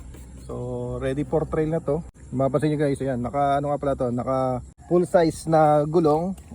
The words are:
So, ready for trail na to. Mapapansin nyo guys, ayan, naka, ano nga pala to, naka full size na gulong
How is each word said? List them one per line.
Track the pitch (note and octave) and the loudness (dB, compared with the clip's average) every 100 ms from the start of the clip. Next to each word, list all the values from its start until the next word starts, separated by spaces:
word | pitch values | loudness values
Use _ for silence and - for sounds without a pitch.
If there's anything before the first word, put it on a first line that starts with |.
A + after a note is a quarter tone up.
| - - - - | -18 -18 -18 -18
So, | - B2 B2 B2 B2 B2 | -12 -8 -6 -6 -6 -4
ready | C3 C#3 | -2 -2
for | C#3 D#3 D3+ | 0 0 0
trail | D#3+ D#3 | -2 0
na | D#3+ | -2
to. | E3 D3+ - - - | -2 -2 -4 -16 -8
Mapapansin | B2 C3+ C3+ D3+ | 0 2 2 0
nyo | D3 | 0
guys, | D3 C3+ | 0 0
ayan, | C3 B2 | -4 -4
naka, | A#2+ C#3+ C#3+ C#3 | -4 0 0 0
ano | C#3+ | 0
nga | C#3+ | -2
pala | C#3+ | -2
to, | C3+ B2+ | -2 -2
naka | A#2+ B2 C3 C3 B2+ - - - | -2 -2 -2 -2 -4 -8 -14 0
full | F3 F3 | 0 4
size | F#3 E3 - D#3+ | 4 4 0 2
na | D#3+ D3+ D3+ D3+ | 4 6 4 2
gulong | F3 D#3 D3+ F3+ F#3 - | 2 4 2 0 -8 -12